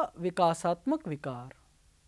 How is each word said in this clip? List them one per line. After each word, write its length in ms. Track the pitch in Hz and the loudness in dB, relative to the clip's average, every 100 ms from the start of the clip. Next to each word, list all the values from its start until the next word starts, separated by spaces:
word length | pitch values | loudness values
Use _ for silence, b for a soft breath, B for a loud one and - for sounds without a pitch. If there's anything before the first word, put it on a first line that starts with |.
| - - | 6 -2
विकासात्मक 920 | 175 175 170 165 175 175 262 311 170 | -4 4 4 4 0 0 -2 -2 -2
विकार 360 | 143 135 123 | -6 -6 -10
और 100 | 127 - _ _ _ _ | -12 -20 _ _ _ _